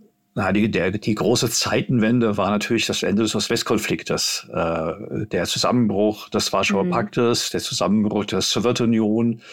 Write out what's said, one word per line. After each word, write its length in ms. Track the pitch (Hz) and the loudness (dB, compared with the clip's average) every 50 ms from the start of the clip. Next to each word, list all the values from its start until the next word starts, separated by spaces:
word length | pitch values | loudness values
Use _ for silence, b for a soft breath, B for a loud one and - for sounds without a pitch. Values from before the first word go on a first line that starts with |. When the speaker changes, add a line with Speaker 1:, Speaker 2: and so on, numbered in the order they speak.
| - _ _ _ _ _ - | -20 _ _ _ _ _ -6
Speaker 1:
Na, 180 | - 98 95 95 | -4 -2 0 2
die, 180 | 104 107 110 | 2 2 2
der, 200 | 104 92 82 95 | 2 0 0 0
die 240 | 95 101 - - 107 | -2 -2 -2 -2 -2
große 340 | - - 98 123 - - 123 | 0 2 2 2 2 2 0
Zeitenwende 880 | - - - - 107 - - - 135 120 107 110 120 123 113 110 104 | 0 -2 -2 0 0 0 0 0 2 2 4 4 4 4 2 2 2
war 140 | 104 95 92 | 0 0 0
natürlich 340 | 104 104 - - 120 110 - | 0 0 0 0 0 0 0
das 180 | - 98 - - | 0 -2 -2 0
Ende 200 | 90 98 104 113 | 0 2 2 2
des 120 | 107 - | 0 0
Ost-West-Konfliktes, 1120 | 107 - - 120 113 - - 120 95 - - 87 80 - - 80 78 - - - - - - - | -2 -2 -2 -2 -2 0 0 0 0 0 -2 -4 -4 -4 -4 -4 -2 -2 -2 -4 -6 -8 -6 -4
äh, 760 | 82 85 82 82 80 80 82 - - 110 - - 82 - | -2 -2 0 -2 -2 -2 -4 -6 -8 -10 -8 -6 -6 -6
der 200 | - - 92 85 | -4 -2 -2 -2
Zusammenbruch 800 | 80 - - - 87 107 123 120 104 98 98 107 107 107 - - - | -2 -2 0 0 2 2 2 2 2 2 2 2 2 0 -2 -6 -4
des 240 | - 104 - - - | -2 -2 -2 0 0
Warschauer 320 | 98 98 - 202 98 95 | 0 0 2 2 0 0
Speaker 2:
Mhm. 60 | 180 | 0
Speaker 1:
Paktes, 600 | 175 117 110 - - 135 120 117 120 117 - - | 0 -2 -2 -2 0 0 2 2 2 0 -2 -4
der 100 | - - | -4 -4
Zusammenbruch 640 | - - - - - 90 101 107 104 107 104 104 98 | -4 -4 -4 -2 0 2 2 2 2 2 0 -2 -2
der 160 | - - 95 - | -2 -2 -2 -2
Sowjetunion, 1000 | - - 120 104 120 123 123 123 113 117 110 110 104 107 113 117 117 117 117 B B | 0 0 0 0 0 0 2 2 2 2 2 2 2 2 2 0 0 -2 -4 B B